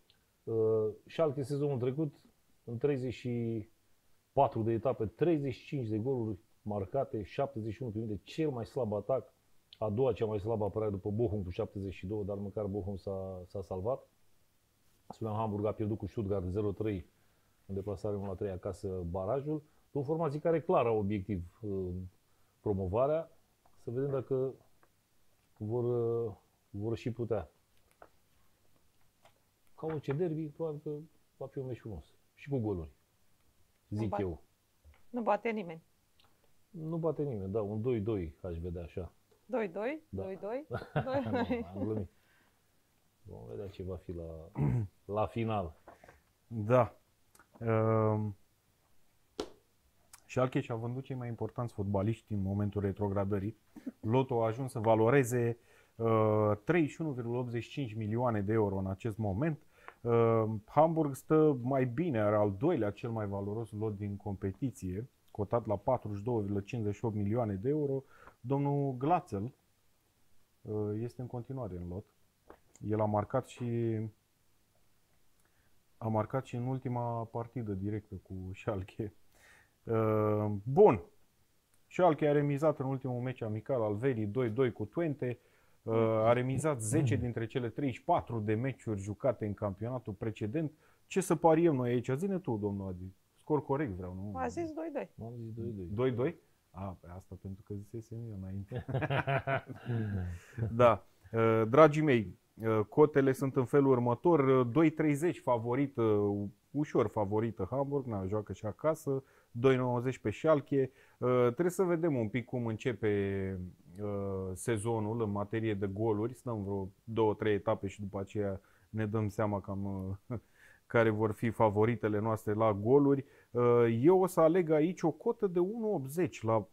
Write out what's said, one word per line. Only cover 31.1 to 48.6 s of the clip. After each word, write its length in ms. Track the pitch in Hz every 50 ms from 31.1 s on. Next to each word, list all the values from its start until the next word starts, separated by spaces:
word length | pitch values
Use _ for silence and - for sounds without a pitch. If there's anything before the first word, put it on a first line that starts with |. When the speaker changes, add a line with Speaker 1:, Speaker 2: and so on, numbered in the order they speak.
| _ _ _ _ _
Speaker 1:
va 80 | - 135
fi 100 | 135 -
un 80 | 143 131
meci 140 | 131 120 -
frumos. 260 | - 113 101 78 - _ _ _ _ _ _
Și 160 | - - 143
cu 80 | 139
goluri, 340 | 131 110 107 101 87 80 73 - _ _ _ _ _ _ _ _ _ _ _ _ _ _ _ _ _ _
Speaker 2:
Nu 100 | _ 104
Speaker 1:
zic 120 | 104 110 98
Speaker 2:
bate, 120 | 101 101
Speaker 1:
eu. 200 | 101 90 80 - - _ _ _ _ _ _ _ _ - - - - -
Speaker 2:
nu 120 | - 247
bate 280 | 220 196 208 202 - 233
nimeni. 320 | 220 214 185 170 165 170 - _ _ _ _ _ _ _ _ _ _ _ _ _ _ _ _ _
Speaker 1:
Nu 280 | - 165 156 160 170
bate 260 | 165 160 160 147 147 147
nimeni, 280 | 143 120 101 95 95
da, 100 | 98 113
un 200 | 104 101 107 110
doi 180 | 107 131 123 113
doi 360 | 98 117 110 98 87 80 - _
aș 160 | - 92 85
vedea 240 | 82 82 90 85 87 85
așa. 280 | 80 - 98 87 - - _ _ _ _ _ _
Speaker 2:
Doi 220 | - 220 247 220
doi? 340 | 185 160 190 214 254 311 311 - _
Speaker 1:
Da. 140 | - 190 190
Speaker 2:
Doi 140 | 190 190 -
doi? 240 | 180 202 233 269 311
Speaker 1:
<laughs> 380 | - - - - - - 147 226
Speaker 2:
Doi 180 | 262 262 277 247 220
doi. 280 | 269 247 240 - 254 233
Speaker 1:
Nu, 40 | 233 - 190 -
am 40 | -
glumit. 240 | 107 110 107 95 - _ _ _ _ _ _ _ _ _ _ _ _ _ _ _ _ _ _ _ _ _ _ -
Vom 160 | 98 92 104 113 117
vedea 180 | 113 107 101
ce 160 | 95 - - 92
va 120 | 90 92
fi 160 | 87 - - 87
la, 360 | 85 82 82 82 80 78 87 - - 147 143 123
<clears throat> 420 | 120 107 95 - _ _ - 101
la 100 | 107 104
final. 500 | 92 - 117 113 110 110 104 92 82 - - _ - - _ - - - _ _ _ _ _ _
Speaker 3:
Da. 500 | - 120 113 104 107 127 127 113 - - - _ _ _ _ _ _ - - - _ - -
Ehm, 760 | 117 113 110 110 110 110 113 110 110 107 107 107 107 107 101 - _ _ _ _